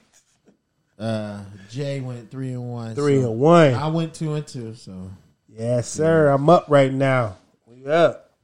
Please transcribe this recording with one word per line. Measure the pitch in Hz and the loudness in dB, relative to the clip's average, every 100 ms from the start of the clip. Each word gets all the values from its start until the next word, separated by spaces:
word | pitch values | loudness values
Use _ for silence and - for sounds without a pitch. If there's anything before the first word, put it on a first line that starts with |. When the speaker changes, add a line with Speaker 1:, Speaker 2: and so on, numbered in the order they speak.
| _ _ _ _ _ _ _ _ _ _ | _ _ _ _ _ _ _ _ _ _
Speaker 1:
Uh, | 113 110 104 101 101 95 98 | -6 -6 -8 -12 -16 -20 -16
Jay | 120 143 139 | -10 -8 -8
went | 127 120 110 | -8 -12 -14
three | 131 131 | -12 -10
and | 127 123 | -8 -10
one, | 120 113 113 | -10 -10 -4
so | |
Speaker 2:
Three | 147 139 | 0 2
and | 123 113 | 0 2
one. | 147 170 151 | 4 6 6
Speaker 1:
I | 123 156 | 4 -2
went | 160 165 | -2 -4
two | - 156 | -6 -6
and | 151 147 | -6 -8
two, | 131 113 | -12 -14
so. | 113 - 92 95 95 _ _ _ | -14 -18 -16 -16 -18 _ _ _
Speaker 2:
Yes, | 110 117 123 113 | -10 -4 -4 -4
sir. | - 160 160 151 | -4 0 2 2
Speaker 1:
Yeah. | |
Speaker 2:
I'm | 139 143 | 2 4
up | 175 - | 4 6
right | 143 135 | 4 4
now. | 135 135 127 113 98 _ _ _ | 2 0 0 -2 -8 _ _ _
We | 123 135 | -16 -2
up. | 160 156 - - _ | 2 2 0 -12 _